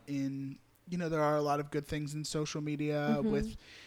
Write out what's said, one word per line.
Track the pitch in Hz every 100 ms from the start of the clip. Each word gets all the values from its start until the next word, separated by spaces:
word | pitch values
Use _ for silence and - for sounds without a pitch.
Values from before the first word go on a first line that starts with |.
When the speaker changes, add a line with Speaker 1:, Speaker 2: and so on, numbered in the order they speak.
| -
Speaker 1:
in, | 143 139 139 135 139 _ _ -
you | 175
know, | 165
there | 160
are | 151 151
a |
lot | 147 143
of | 143
good | 151 143
things | 151 147
in | 151
social | 147 156 151 160
media | 151 147 151 147 147 226
Speaker 2:
Mm-hmm. | 220
Speaker 1:
with, | 208 220 - - -